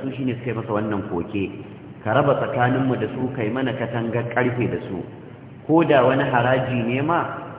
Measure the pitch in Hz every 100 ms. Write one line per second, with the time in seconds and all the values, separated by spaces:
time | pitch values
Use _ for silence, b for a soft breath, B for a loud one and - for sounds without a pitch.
0 | 131 120 127 110 123 110 110 104 107 101
1 | - 87 82 104 92 - - - - -
2 | 107 123 143 123 113 117 123 131 131 110
3 | 107 - 127 123 107 131 127 117 117 120
4 | 113 120 120 123 120 123 98 87 - 90
5 | - - - - - - - 165 160 139
6 | 123 135 139 123 123 131 123 120 113 131
7 | 151 170 107 - -